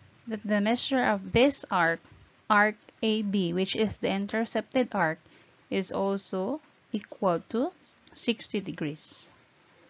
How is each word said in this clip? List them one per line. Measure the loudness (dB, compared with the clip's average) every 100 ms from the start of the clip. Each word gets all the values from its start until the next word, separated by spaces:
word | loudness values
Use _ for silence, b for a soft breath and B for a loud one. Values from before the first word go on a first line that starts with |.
| -20 _ -10
that | -6
the | 0 2
measure | 2 2 2 2
of | 2 0 2
this | 4 4 4 0
arc, | 2 2 0 -8 -20 -20 _ 2
arc | 4 4 0 -12 -4
A | -2 0
B, | 0 0 0
which | 0 0 0
is | -2 0
the | -2
intercepted | -2 -2 -2 -2 -4 -2 -2 0
arc, | 0 0 -2 _ b b b -4
is | -4 -2
also | -2 -2 -2 -2 -2 -4 -6 -10 _ _
equal | -8 -8 -2 0 0 -2
to | -2 -2 -6 _ _ _
sixty | -4 -2 -2 -4 -6
degrees. | -6 -6 -6 -6 -10 -10 -12 _ _ _ _ _